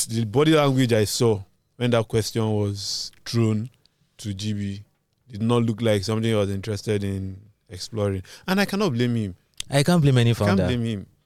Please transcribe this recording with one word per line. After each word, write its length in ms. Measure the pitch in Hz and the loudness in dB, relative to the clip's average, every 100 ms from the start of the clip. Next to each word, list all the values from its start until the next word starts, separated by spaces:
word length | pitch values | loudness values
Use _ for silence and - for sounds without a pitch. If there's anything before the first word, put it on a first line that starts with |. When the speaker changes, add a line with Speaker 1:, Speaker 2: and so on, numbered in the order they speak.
| - | -4
Speaker 1:
the 160 | 113 110 | -4 -2
body 280 | 120 156 156 | 2 4 4
language 380 | 143 131 127 | 4 2 2
I 120 | 113 101 | 2 2
saw 360 | - 120 101 - _ _ - | 2 0 0 -6 _ _ -4
when 160 | 123 | 0
that 160 | 120 107 | 0 0
question 340 | 113 104 120 110 107 | -2 -2 -2 0 0
was 560 | 101 101 101 - - - | -2 -4 -8 -8 -10 -14
thrown 460 | - 117 113 107 120 - _ _ _ - | -4 0 2 0 -4 -14 _ _ _ -12
to 160 | 104 | -10
G 200 | 98 107 | -6 -6
B 300 | 104 101 98 104 _ _ _ _ | -4 -6 -10 -14 _ _ _ _
did 140 | 101 | -6
not 180 | 113 120 | 0 2
look 180 | 117 107 | 2 0
like 220 | 113 104 | 0 0
something 300 | 98 110 113 | 0 -2 0
I 40 | 107 | 0
was 120 | 98 | 0
interested 540 | 98 104 101 - 104 | -4 -6 -6 -4 -2
in 360 | 98 98 95 95 107 _ _ | -2 -4 -8 -12 -20 _ _
exploring. 540 | 92 - 107 101 95 - - - | -16 -10 -4 -2 -4 -8 -12 -2
And 120 | 190 | 0
I 60 | 196 | 0
cannot 280 | 196 202 | 0 0
blame 220 | 120 123 117 | 0 0 0
him. 200 | 104 90 _ - - | -4 -8 _ -18 -2
Speaker 2:
I 140 | 143 | 0
can't 180 | 143 175 | 4 4
blame 160 | 143 127 | 6 6
any 140 | 117 | 4
Speaker 1:
I 20 | |
can't 140 | 113 104 | 4 2
Speaker 2:
founder. 160 | 98 92 | 2 2
Speaker 1:
blame 180 | 123 | 0
him. 220 | 113 104 87 _ | -2 -4 -8 _